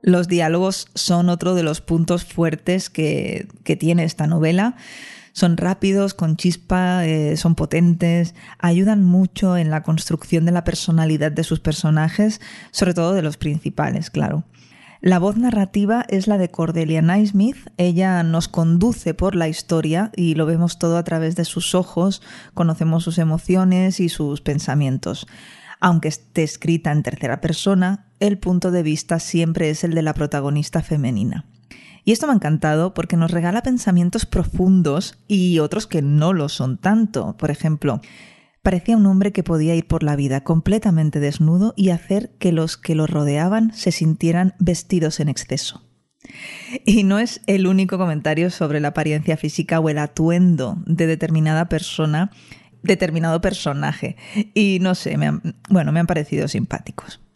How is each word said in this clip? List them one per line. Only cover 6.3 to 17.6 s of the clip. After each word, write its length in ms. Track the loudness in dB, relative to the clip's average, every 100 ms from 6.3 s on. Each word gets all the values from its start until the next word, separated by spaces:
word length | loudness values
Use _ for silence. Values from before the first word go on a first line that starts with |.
| 0
chispa, 680 | 0 -2 -2 0 2 0
eh, 320 | 0 0 0 0
son 180 | 2
potentes, 800 | 0 0 2 2 4 2 2 0 -6 -20 -4
ayudan 460 | 0 2 4 4
mucho 540 | 4 4 2 2 0 2
en 100 | 0
la 140 | -2
construcción 640 | 0 -2 0 -6 0 0 2
de 60 |
la 120 | 0
personalidad 680 | -2 -4 0 2 2 2 0
de 140 | -2
sus 160 | -2 -2
personajes, 800 | -2 -2 2 2 2 2 0 0 -10 -20 -14
sobre 240 | -2 0
todo 180 | 2 0
de 80 | 0
los 160 | -2 -4
principales, 720 | -4 -4 -4 -4 -4 -4 -6
claro. 360 | -4 -4 -4 -8 _ -20 -20 -20 -2
La 160 | 2 2
voz 180 | 2 0
narrativa 720 | 0 0 0 0 0 0 0
es 180 | -2 0
la 120 | 0
de 100 | 0
Cordelia 540 | -2 -2 -2 0 2
Naismith. 680 | 2 4 2 2 2 -2